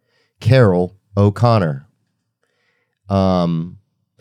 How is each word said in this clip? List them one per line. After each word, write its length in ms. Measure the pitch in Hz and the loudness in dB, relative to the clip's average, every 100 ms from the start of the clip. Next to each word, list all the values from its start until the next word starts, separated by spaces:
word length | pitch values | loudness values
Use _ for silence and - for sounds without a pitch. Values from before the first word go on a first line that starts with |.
| _ _ _ _ | _ _ _ _
Carroll 580 | - 131 107 87 90 _ _ 101 | 0 2 4 2 -4 _ _ 0
O'Connor. 720 | 101 101 120 113 82 69 _ _ _ _ _ _ _ _ _ _ _ _ 95 | 0 0 0 0 -2 -6 _ _ _ _ _ _ _ _ _ _ _ _ -6
Um, 720 | 98 95 90 85 82 85 92 _ _ _ _ | -2 0 0 -2 -4 -8 -16 _ _ _ _